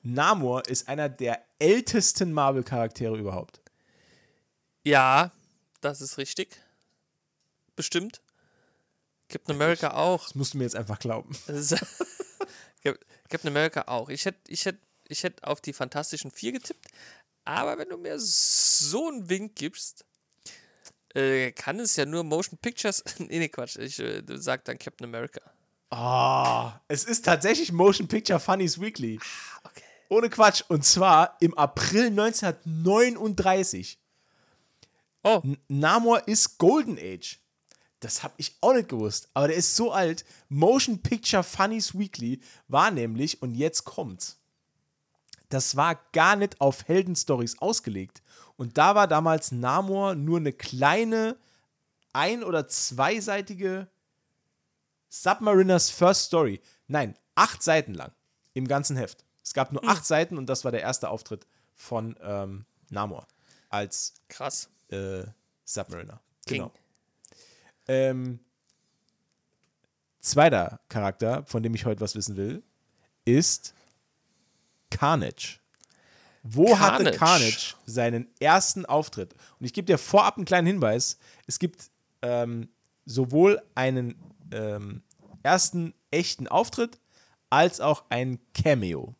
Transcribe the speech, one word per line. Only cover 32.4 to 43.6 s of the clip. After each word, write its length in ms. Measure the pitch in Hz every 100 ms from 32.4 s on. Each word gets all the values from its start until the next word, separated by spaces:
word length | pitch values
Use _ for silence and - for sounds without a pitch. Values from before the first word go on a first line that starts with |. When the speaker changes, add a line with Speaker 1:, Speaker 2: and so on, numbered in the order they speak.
| 196 156 165 160 170 208 247 233 220 196 185 190 185 92 92 - _ _ _ _ _ _ _ _ _ _ _ _
Speaker 2:
Oh. 160 | 202 220
Speaker 1:
N-, 140 | 131 143 _
Namor 600 | 139 151 214 233 233 -
ist 300 | 214 - -
Golden 400 | 165 294 233 180
Age. 400 | 85 92 - - _ _ _ _ _ _
Das 220 | 113 -
hab 100 | 151 _
ich 200 | 147 _
auch 140 | 202
nicht 160 | 254 185
gewusst, 400 | 120 107 - -
aber 140 | - 147
der 80 | 165
ist 180 | 170 -
so 140 | 233
alt. 320 | 196 175 165 - - _
Motion 520 | 139 170 269 - 208
Picture 400 | - 233 - 202
Funnies 540 | 175 - 196 220 - 185
Weekly 440 | 202 - 117 131 - - _
war 240 | 135 196
nämlich, 500 | 165 117 113 151 -
und 140 | 127
jetzt 300 | 117